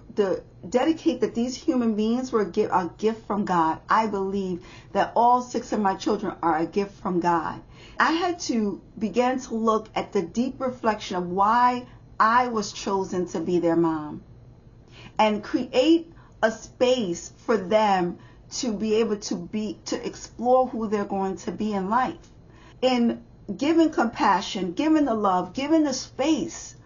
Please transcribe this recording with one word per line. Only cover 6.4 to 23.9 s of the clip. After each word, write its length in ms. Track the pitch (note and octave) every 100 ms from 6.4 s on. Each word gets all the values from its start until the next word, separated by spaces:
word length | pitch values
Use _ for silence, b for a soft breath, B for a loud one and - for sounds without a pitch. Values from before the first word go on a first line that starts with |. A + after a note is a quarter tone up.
are 160 | E3+ D#3+
a 80 | E3
gift 340 | G#3 G3 -
from 180 | F#3+ F3+
God. 420 | F3 E3+ D#3+ - - B B B
I 140 | B3
had 260 | E4 F4+ F4
to 420 | - A#3 G#3 F3+ - -
begin 420 | G#3 F3 B3 C4
to 120 | -
look 360 | A3+ A3+ A3 -
at 180 | - F3+
the 120 | G#3
deep 360 | E3+ A3 C4 -
reflection 580 | C4 B3 A3+ G#3 - F#3
of 100 | F3+
why 580 | F3+ G3+ A#3+ B3 B3 B3+ B - -
I 280 | A3 A#3+ B3
was 260 | A3 G#3
chosen 540 | - - G3 F#3 F#3 E3+
to 120 | E3
be 180 | E3 F3
their 160 | E3+ E3
mom 480 | E3 D#3+ D3+ - - - - - - - B B B -
and 240 | G#3+ G#3
create 680 | - D#4 B3 B3 D4+ E4 - b b -
a 100 | A3
space 800 | A3 - - B3 B3+ F#3+ E3+ - - -
for 120 | A3
them 600 | F3+ G#3+ G#3+ F#3+ F3 - B B -
to 200 | - B3
be 220 | G3 A3 G#3+
able 220 | G#3+ G#3
to 180 | - F#3
be, 420 | E3+ G#3+ G#3+ - -
to 180 | -
explore 640 | D#3+ - - - A#3 B3+ B3+
who 200 | A#3 A3
they're 180 | G#3 G3+
going 300 | G3 F#3+ F3
to 140 | -
be 220 | F3+ G#3+
in 180 | G3 F#3
life. 400 | A#3 B3+ - - - - B B -
In 420 | B3+ B3 A#3 - - - - F#3
giving 340 | D4+ E4
compassion, 840 | D#4+